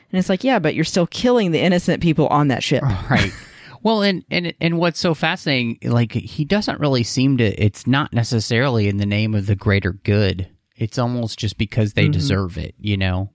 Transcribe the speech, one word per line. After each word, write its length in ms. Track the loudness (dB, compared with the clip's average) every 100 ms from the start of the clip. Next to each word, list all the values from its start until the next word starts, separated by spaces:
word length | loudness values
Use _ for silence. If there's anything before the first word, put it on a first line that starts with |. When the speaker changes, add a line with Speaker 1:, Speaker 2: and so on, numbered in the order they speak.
| _
Speaker 1:
And 80 | -2
it's 100 | 0
like, 140 | 0
"Yeah, 160 | 0 0
but 160 | 0
you're 100 | 0
still 220 | -2 0 -2
killing 460 | 0 2 2 2
the 80 | 2
innocent 420 | 2 2 0 0
people 240 | 2 2 2
on 220 | 2 2
that 160 | 0
ship." 180 | 0 0
Speaker 2:
<laughs> 260 | 0 -2 0
Right. 240 | 0 0 -4 -18 -20 -20 -6
Well, 220 | -2 0
and, 220 | 0 -2 -4
and, 240 | -4 -4 -2
and 160 | -2 0
what's 220 | 0 0
so 160 | -2
fascinating, 640 | 0 0 -2 -2 -2 -2 -4 0
like, 220 | 2 2
he 340 | -2 -6 -6
doesn't 360 | -2 0 -2 -2
really 240 | 0 0
seem 320 | 0 0 2 2
to, 80 |
it's 420 | 2 2 0 0 0
not 260 | 0 0
necessarily 760 | -2 0 0 0 0 2 2 2
in 80 | 2
the 100 | 0
name 300 | 0 0 0
of 100 | 0
the 80 |
greater 380 | 0 2 2 0
good. 560 | -4 0 2 2 -2 -6 _ _
It's 240 | -8 -6 -2
almost 400 | -2 -2 -4 -4
just 200 | -6 -4
because 340 | -4 0 -2
they 140 | 0 0
Speaker 1:
Mm-hmm. 40 |
Speaker 2:
deserve 480 | 2 0 0 -2 -6
it, 160 | -10 -8
you 160 | -4 -2
know, 340 | 0 -2 -4